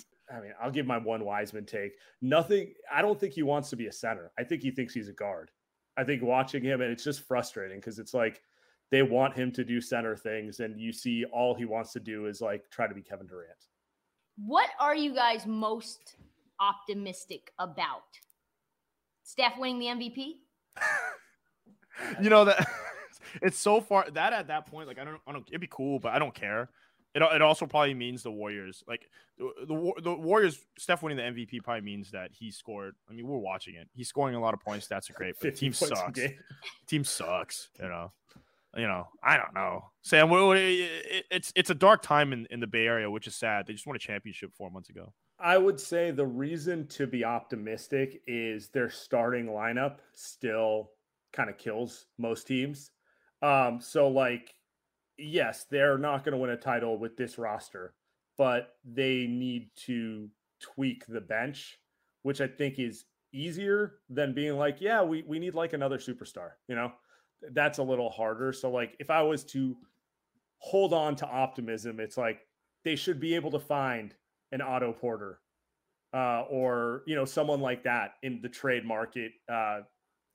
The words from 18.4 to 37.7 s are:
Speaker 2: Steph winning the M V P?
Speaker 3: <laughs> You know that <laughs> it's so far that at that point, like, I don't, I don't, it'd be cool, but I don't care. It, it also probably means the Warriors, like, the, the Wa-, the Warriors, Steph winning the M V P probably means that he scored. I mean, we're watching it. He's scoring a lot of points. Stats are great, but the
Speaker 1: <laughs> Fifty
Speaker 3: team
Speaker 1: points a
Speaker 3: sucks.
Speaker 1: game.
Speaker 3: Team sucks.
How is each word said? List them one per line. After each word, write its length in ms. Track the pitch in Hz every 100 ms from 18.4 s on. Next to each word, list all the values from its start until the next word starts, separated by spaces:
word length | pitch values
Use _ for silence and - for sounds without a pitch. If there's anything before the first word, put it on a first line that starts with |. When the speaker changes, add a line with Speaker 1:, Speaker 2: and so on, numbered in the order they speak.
| _ _ _ _ _ _ _ _
Speaker 2:
Steph 340 | - - 247 254
winning 200 | 262 247
the 100 | 240
M 100 | 240
V 120 | 240
P? 320 | 247 269 - _ _ _ -
Speaker 3:
<laughs> 60 | - - 740 - _ _ _ _ _ _ _ - 359 220
You 80 | 208
know 160 | 214
that 220 | 202 190 - - - - -
<laughs> 360 | - - -
it's 140 | 185 -
so 240 | 208 214
far 300 | 214 196 180
that 220 | 151 185
at 160 | 233 156
that 180 | 156 151
point, 220 | 151 151
like, 100 | 123
I 60 |
don't, 160 | 143 156 -
I 60 |
don't, 140 | 143 117
it'd 120 | 165
be 80 | 170
cool, 300 | - 135 139
but 120 | 110
I 60 | 120
don't 160 | 147
care. 360 | - 101 107 123 _ _ _ _
It, 80 | 147
it 200 | 160 156
also 240 | 151 156 151
probably 280 | 151 143
means 300 | 131 120 123
the 80 | 117
Warriors, 500 | 107 104 101 95 95 -
like, 200 | 117 - - _ -
the, 100 | 127 - 156
the 60 |
Wa-, 260 | 156 175 185
the 100 | 165
Warriors, 460 | 175 160 214 196 147 - -
Steph 280 | - 175
winning 140 | 156 139
the 60 |
M 100 | 120 120
V 100 | 113
P 140 | 120
probably 220 | - 117
means 280 | 104 101 98
that 220 | 104 92
he 180 | - 113
scored. 460 | 98 - 104 98 - _
I 40 |
mean, 160 | 117 120
we're 100 | 139
watching 380 | 95 95 - 85
it. 120 | 80
He's 160 | 123 123
scoring 260 | - 139
a 60 | 120
lot 140 | 113
of 60 | 104
points. 280 | - 104 -
Stats 200 | 98 -
are 40 |
great, 220 | - 92
but 80 | 90
the 60 | 156
Speaker 1:
<laughs> 20 |
Fifty 140 | - 139
Speaker 3:
team 60 |
Speaker 1:
points 200 | 117 147
a 40 | 110
Speaker 3:
sucks. 220 | 90 -
Speaker 1:
game. 200 | 127 139 - - - - -
Speaker 3:
Team 160 | 143
sucks. 640 | 139 - 82 90 - - -